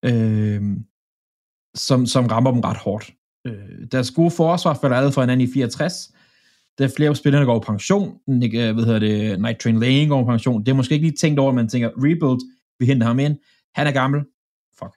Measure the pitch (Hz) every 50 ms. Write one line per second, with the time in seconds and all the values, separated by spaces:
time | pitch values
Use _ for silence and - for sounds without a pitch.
0 | - 123 120 117 113 110 110 107 107 107 104 104 101 101 98 95 110 _ _ _
1 | _ _ _ _ _ _ _ _ _ _ _ _ _ _ _ - - - 135 127
2 | 127 117 - 135 123 113 110 113 123 131 123 123 110 - 110 - - 104 101 107
3 | - - _ _ _ _ _ _ _ 123 113 101 101 98 - - - 113 - 131
4 | 123 - - - 165 170 165 - 165 165 175 175 - 175 147 - - 139 123 123
5 | 135 139 135 143 127 123 127 127 127 123 127 143 131 117 - - 156 170 175 -
6 | - - _ _ _ _ _ _ _ _ _ _ _ _ _ - 139 123 - -
7 | 151 151 147 143 - 143 139 143 143 123 117 113 - - 107 101 - - 185 202
8 | 196 - - - _ - 135 123 123 117 107 120 120 113 110 113 117 113 113 110
9 | 107 107 107 104 104 110 101 92 104 117 117 - - 120 113 110 113 127 131 139
10 | 151 151 143 135 123 113 120 113 - 135 123 110 104 127 135 135 123 - 156 151
11 | 156 160 143 - - 160 151 139 135 135 127 123 117 110 - 123 117 113 - 117
12 | 131 147 170 170 165 139 127 127 127 - - _ _ _ _ _ 127 120 135 127
13 | 113 117 117 131 139 147 151 143 _ _ _ _ _ _ _ - 147 147 139 139
14 | 127 139 139 147 143 _ _ _ _ _ _ _ _ _ _ _ - - _